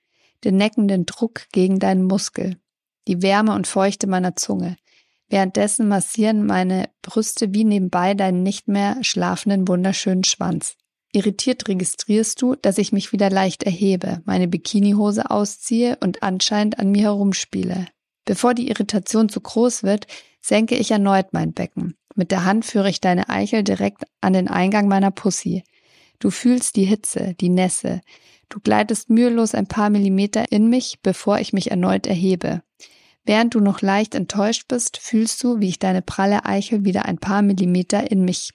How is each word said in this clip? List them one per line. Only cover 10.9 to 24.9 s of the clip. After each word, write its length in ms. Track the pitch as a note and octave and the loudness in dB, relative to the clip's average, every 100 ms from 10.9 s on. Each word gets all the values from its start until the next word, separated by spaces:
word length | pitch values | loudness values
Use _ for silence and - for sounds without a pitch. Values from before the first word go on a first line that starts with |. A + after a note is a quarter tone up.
| _ _ | _ _
Irritiert 560 | G#3 G3+ G3+ - B3 - | 0 0 0 -2 -2 -2
registrierst 760 | F#3 F3+ - - G#3+ A3 - | -4 -4 -6 0 0 0 0
du, 140 | B3+ C4 | -2 0
dass 240 | G3+ F#3+ | 0 0
ich 120 | G3 | 0
mich 220 | G3+ - | -2 -2
wieder 160 | G3 G3 | 0 2
leicht 320 | F#3+ F#3+ - | 2 0 -2
erhebe, 640 | G3+ F3 G3 F#3 F#3 F3 F3 | -4 0 0 0 -2 -6 -2
meine 220 | F#3 F3+ | 0 0
Bikinihose 840 | F3 - G#3 G3+ G3+ G#3 G#3 - | -2 -2 2 2 4 2 0 0
ausziehe 680 | G#3 G3+ - - A#3 A#3+ B3 | 0 -2 -6 -4 0 0 0
und 220 | F#3 - | -2 -2
anscheinend 560 | G3+ F#3 - G#3 G#3+ - | -4 -2 0 0 0 0
an 100 | G3 | 0
mir 140 | G3+ | 2
herumspiele. 840 | G#3+ G3+ G3+ F#3 - G3 F#3 F3+ F3+ _ _ _ - | 2 2 0 -2 -4 -4 -4 -4 -8 _ _ _ -4
Bevor 300 | G3 A#3+ B3 | 0 0 0
die 140 | B3 | -2
Irritation 600 | G#3+ G#3 G#3+ F#3 A3 A3 | -4 -2 -4 -2 0 0
zu 100 | G3 | -2
groß 440 | - - A#3+ - | -4 0 0 0
wird, 240 | F#3+ G#3 - - - _ | -2 -2 -4 -18 -20 _
senke 340 | - G#3+ A3+ B3 | -2 0 2 0
ich 140 | G#3+ | 0
erneut 380 | G#3+ G3 G3 F#3+ | 2 4 2 0
mein 220 | E3 E3 | -2 -4
Becken. 420 | - F3 - F3 - _ - | -4 -8 -6 -8 -10 _ -4
Mit 160 | F3 | -2
der 140 | F#3+ F3+ | 0 0
Hand 200 | G#3+ - | 0 0
führe 240 | G3+ G3 | 0 0
ich 120 | - | 0
deine 280 | F#3+ F3+ F#3+ | 0 0 0
Eichel 340 | - G#3 A3+ | -2 0 0
direkt 400 | G3+ F#3+ G3+ G3+ - _ | 0 0 -2 -4 -14 _
an 120 | G3 | 0
den 140 | F#3+ F#3 | 2 0
Eingang 400 | F#3 F#3 G#3 | 0 0 2
meiner 240 | G3+ | 2